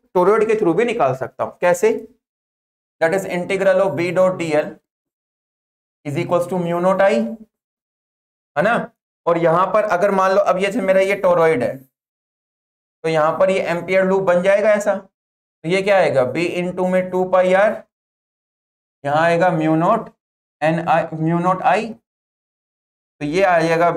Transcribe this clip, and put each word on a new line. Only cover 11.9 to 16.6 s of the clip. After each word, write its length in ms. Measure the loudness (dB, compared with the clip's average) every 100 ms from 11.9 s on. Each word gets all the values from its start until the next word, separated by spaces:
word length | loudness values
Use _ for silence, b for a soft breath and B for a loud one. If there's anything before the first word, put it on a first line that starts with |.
| _ _ _ _ _ _ _ _ _ _ _
तो 60 | -2
यहाँ 280 | 0 0 2
पर 120 | 0
ये 80 | 0 -2
ampere 340 | -6 -2 0 2
loop 180 | 0
बन 180 | 2 2
जाएगा 280 | 2 2 2
ऐसा। 240 | 0 0 -4
तो 720 | -6 _ _ _ _ _ -4
ये 120 | -2
क्या 160 | 2 2
आएगा, 280 | 2 0 -2
B 140 | -2 -4
into 320 | -4